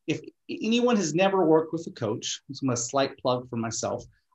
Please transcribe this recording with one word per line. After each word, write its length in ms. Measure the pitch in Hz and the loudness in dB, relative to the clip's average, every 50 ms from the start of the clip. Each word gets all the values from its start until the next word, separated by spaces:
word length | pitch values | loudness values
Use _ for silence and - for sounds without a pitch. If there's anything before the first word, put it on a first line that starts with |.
| _ | _
if 140 | - 147 - - - - _ _ - | -6 -6 -6 -8 -14 -20 _ _ -12
anyone 460 | - - - 220 233 240 240 240 226 | -8 -4 -2 0 2 2 4 4 4
has 160 | 202 175 151 | 2 2 2
never 320 | 147 175 190 196 196 190 175 | 2 2 2 4 4 4 6
worked 280 | 156 156 160 160 - | 6 6 4 4 2
with 120 | 165 160 - - | -4 -8 -8 -8
a 20 | |
coach, 520 | - - 120 104 117 131 - - - - _ - | -8 -4 -4 -4 -4 -4 -6 -8 -10 -10 _ -14
it's 140 | 135 - | -8 -4
my 120 | 139 131 120 | -2 0 0
slight 440 | 120 - - - 135 139 135 - - | -2 -2 -2 0 0 0 0 -2 -4
plug 320 | - 131 127 123 123 - | -2 -2 0 -2 -2 -6
for 60 | 120 | -6
myself, 480 | 117 113 113 - - 117 98 101 98 - - _ _ _ _ | -4 -4 -4 -4 -4 -4 -4 -4 -6 -8 -12 _ _ _ _